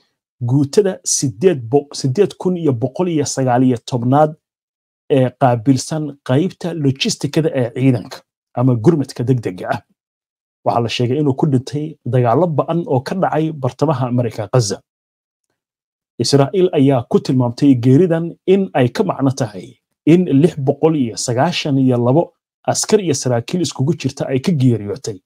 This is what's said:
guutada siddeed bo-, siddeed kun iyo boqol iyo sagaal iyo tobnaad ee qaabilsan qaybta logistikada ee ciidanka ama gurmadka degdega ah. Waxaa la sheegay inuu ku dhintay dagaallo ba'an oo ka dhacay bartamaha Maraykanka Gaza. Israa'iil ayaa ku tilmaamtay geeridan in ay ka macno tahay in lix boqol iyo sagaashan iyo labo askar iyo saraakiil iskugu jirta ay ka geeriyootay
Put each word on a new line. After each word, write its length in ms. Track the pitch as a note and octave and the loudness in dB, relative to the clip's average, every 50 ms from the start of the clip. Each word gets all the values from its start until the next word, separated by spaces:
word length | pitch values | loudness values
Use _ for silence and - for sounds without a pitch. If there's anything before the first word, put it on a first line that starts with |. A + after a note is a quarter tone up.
| _ _ _ _ _ _ _ _ | _ _ _ _ _ _ _ _
guutada 520 | B2 A#2 C3 D3 C#3 C#3+ - A3 F#3+ F#3 F#3+ - _ | -4 0 2 0 0 2 2 0 0 0 -4 -6 _
siddeed 560 | - - - D3 B2+ F#2+ G#2+ E3 F#3+ E3+ C3 A2+ A2 | -4 -4 -2 -2 -4 -4 0 2 2 2 0 -2 0
bo-, 200 | C#3 C#3+ C#3+ - | 0 0 0 -2
siddeed 400 | - - - C3+ B2+ G3+ G3 - - - | -8 -6 -4 -2 0 0 0 0 -2 -4
kun 180 | - F#3 F#3 | -4 -4 -2
iyo 160 | E3+ E3 C#3+ | 0 0 -2
boqol 360 | B2 A2 A#2+ B2+ - - F#3 F3+ | 0 0 -4 -6 -4 -4 -4 -2
iyo 160 | E3 D3 C3+ | -2 -2 -2
sagaal 360 | - - C#3 C3 B2+ A#2+ B2+ | -2 -4 -2 0 0 2 2
iyo 160 | C3 B2+ B2 A2+ - | 2 2 2 0 -4
tobnaad 440 | - C3 A#2 A#2 B2+ C3+ D3+ D#3 D#3 D#3 - _ _ _ _ _ _ _ _ _ _ _ _ _ _ | -6 -6 -4 0 2 2 4 2 2 0 -8 _ _ _ _ _ _ _ _ _ _ _ _ _ _
ee 180 | D3+ C3 B2+ B2 | 2 2 2 0
qaabilsan 760 | - _ C#3 B2+ A#2+ A2+ G#2 C#3 C3 B2+ - - D#3+ D#3 D3+ C#3+ C#3 _ _ | 0 _ 2 2 2 2 2 0 0 0 0 -4 -6 -6 -6 -8 -10 _ _
qaybta 440 | - B2+ C#3+ F3+ F#3 - _ - E3+ E3+ | 0 0 0 0 -2 -4 _ -8 -8 -6
logistikada 760 | D#3+ C#3+ C#3 C3+ - - A3+ - - - C#3+ - E3 D#3 D#3 - | -2 -2 -2 -2 0 -2 -4 -2 -4 -6 -2 -2 0 0 0 0
ee 140 | C3+ A#2+ A2+ - | -2 -4 -4 -2
ciidanka 440 | B2 C3 C3+ B2 G#2 - - - - - _ _ _ _ _ _ | 0 2 2 2 0 -4 -10 -16 -20 -20 _ _ _ _ _ _
ama 160 | B2+ B2+ C3 B2 | 0 0 2 0
gurmadka 480 | A2+ G#2+ F3 E3+ D3 C3 - - - A#2+ | 2 2 2 2 2 -2 -6 -8 -6 -2
degdega 420 | B2 C3 A#2 A2+ A2+ F#2 F2 G#2+ A#2 | -2 -2 -2 -2 -6 -10 -8 -8 -8
ah. 100 | C3+ - - _ _ _ _ _ _ _ _ _ _ _ _ _ _ _ _ | -8 -8 -8 _ _ _ _ _ _ _ _ _ _ _ _ _ _ _ _
Waxaa 160 | B2 F#2 A#2 | -2 -2 0
la 60 | A#2+ A2 | -2 -2
sheegay 300 | - - B2 A#2 B2+ D#3 | -2 -2 -2 0 0 0
inuu 160 | D3+ C#3 C3 | 0 0 0
ku 120 | - E3+ | 2 0
dhintay 380 | D#3 C3 B2 - - - D3 D3+ D#3 D3 - _ | 2 2 0 0 -4 -8 -8 -8 -10 -12 -10 _
dagaallo 420 | B2+ B2 B2+ B2 A#2 A2+ D3 F#3 | -2 0 0 2 2 2 2 2
ba'an 320 | E3+ D3 C#3 - - E3 E3+ E3+ | 0 0 -2 -2 -2 -4 -4 -2
oo 140 | - C#3 B2 | -2 -4 -4
ka 140 | - - F#3+ | -4 -4 -4
dhacay 380 | F#3+ D#3+ C3 C#3 D#3 D#3+ D#3 | -4 -2 -2 -2 -2 -2 -4
bartamaha 520 | D#3 C#3 C3 B2+ - - D3 D#3 D3 A#2 C3+ A#2 | -4 -6 -6 -8 -4 -2 -2 -2 0 -2 -2 -2
Maraykanka 380 | B2 B2 A#2+ A2 - - G#2 - | -2 -2 -2 -2 -6 -8 -6 -2
Gaza. 240 | - B2 A2 G2 - - _ _ _ _ _ _ _ _ _ _ _ _ _ _ _ _ _ _ _ _ _ _ _ _ _ _ _ - | -2 -2 -2 -2 -6 -10 _ _ _ _ _ _ _ _ _ _ _ _ _ _ _ _ _ _ _ _ _ _ _ _ _ _ _ -6
Israa'iil 500 | A2+ - C#3+ C3+ C#3 C#3+ - F#3+ F3+ F#3 | -2 2 4 2 2 2 2 2 2 2
ayaa 300 | - D3+ C3 C#3 C3+ B2 - - | 2 2 4 4 2 2 0 0
ku 80 | - G3 | 0 0
tilmaamtay 540 | - - C3+ B2+ B2 A#2 A2+ - D3 C#3+ C3+ | 0 0 0 0 0 0 0 2 4 4 4
geeridan 520 | A#2 A#2 C3 C3 D3+ F#3 E3 E3 E3 E3+ E3+ - - _ | 4 4 4 6 6 6 4 2 -2 -2 -6 -10 -6 _
in 240 | F#3 F#3+ G3 F#3+ - - | 2 2 2 2 0 0
ay 140 | C#3+ B2+ A#2+ | 0 0 0
ka 140 | - - - | 0 -2 -2
macno 260 | F3+ C#3 - C3+ C3+ C3 | -2 -2 0 0 -2 0
tahay 320 | - B2+ G#2+ - F#2 - - - _ _ _ _ _ _ | -2 -6 -6 -6 -12 -16 -18 -20 _ _ _ _ _ _
in 180 | D3 E3 F#3 F3+ D#3 C#3 C3+ | 4 4 4 4 2 4 4
lix 120 | D#3 D#3+ - D3+ | 4 2 0 -2
boqol 360 | C3 C#3 C#3 - D#3 D#3+ D#3+ | -2 -4 -2 0 0 0 0
iyo 200 | D3 B2 A2 G2+ | 0 -2 -4 -4
sagaashan 600 | - - C3 A2+ B2 D3 F3+ - - - D#3 C3+ C3+ | -6 -6 -4 -2 0 0 0 -2 -4 -4 -2 0 2
iyo 180 | C3 B2+ B2 A#2+ | 2 2 2 2
labo 240 | A#2+ B2 C3 E3 - - _ _ _ _ _ _ _ | 2 2 2 2 0 -2 _ _ _ _ _ _ _
askar 340 | B2+ B2 - - - G#3+ G#3 | -4 -4 -4 0 2 2 2
iyo 140 | F#3+ D#3+ C3 | 2 2 -2
saraakiil 480 | - - B2+ A#2+ A#2 - - - F3+ | -2 -2 -2 -2 -2 -2 -4 -4 -4
iskugu 300 | D#3+ - - - C3 D#3 - - | -4 -4 -4 -2 -2 -2 -2 -2
jirta 240 | - - - - D#3+ - | -4 -6 -6 -6 -4 -4
ay 100 | C#3 C3 | -2 -2
ka 120 | - G3 | 0 0
geeriyootay 640 | F3 C3+ C3 B2 A#2 G#2 G2+ G2+ F#2+ - - A#2 G2+ F#2 _ | 0 4 4 2 2 2 -2 -8 -10 -8 -10 -12 -12 -12 _